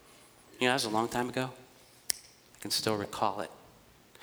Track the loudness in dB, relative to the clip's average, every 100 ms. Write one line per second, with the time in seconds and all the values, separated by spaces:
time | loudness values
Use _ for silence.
0 | -20 -20 -20 -20 -16 0 4 4 2 2
1 | 2 0 -2 -2 -4 -6 -20 -20 -20 -8
2 | -4 -4 -8 -20 -20 -12 -4 -2 0 0
3 | -2 0 0 0 -6 -10 -20 -20 -20 -20
4 | -20 -14